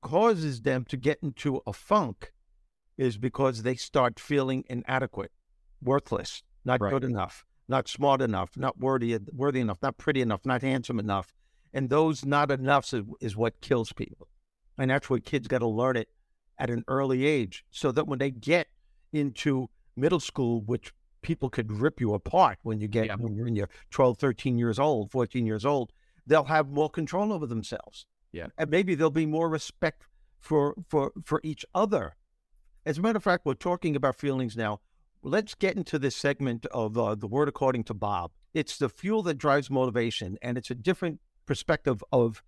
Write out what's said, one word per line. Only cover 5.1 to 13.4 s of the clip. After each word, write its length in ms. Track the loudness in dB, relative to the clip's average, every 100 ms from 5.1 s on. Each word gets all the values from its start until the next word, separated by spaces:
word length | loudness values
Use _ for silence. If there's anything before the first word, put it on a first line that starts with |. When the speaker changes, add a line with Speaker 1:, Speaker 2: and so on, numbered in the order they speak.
| -6 -10 _ _ _ _ _
Speaker 1:
worthless, 640 | 0 0 2 -6 -6 -12 _ _
not 160 | -2 0
Speaker 2:
Right. 100 | 2
Speaker 1:
good 120 | 0
enough, 420 | -2 -2 -4 -8 _ _ -4
not 220 | -2 -2
smart 340 | 0 4 4
enough, 340 | 4 0 -4 -4
not 220 | -4 -2
worthy, 400 | 0 0 0 -2 -6
worthy 280 | -2 0 2
enough, 180 | 0 -2
not 160 | -4 -2
pretty 220 | -2 0
enough, 240 | 2 0
not 180 | 0 0
handsome 380 | 0 -2 -2 -4
enough. 340 | 0 -2 -2 _ _ _ _
And 180 | -6 0
those 340 | 2 2 0
not 280 | 0 2 2
enoughs 400 | 0 2 2 2
is, 120 | -6 -6 -8
is 160 | -8
what 240 | -2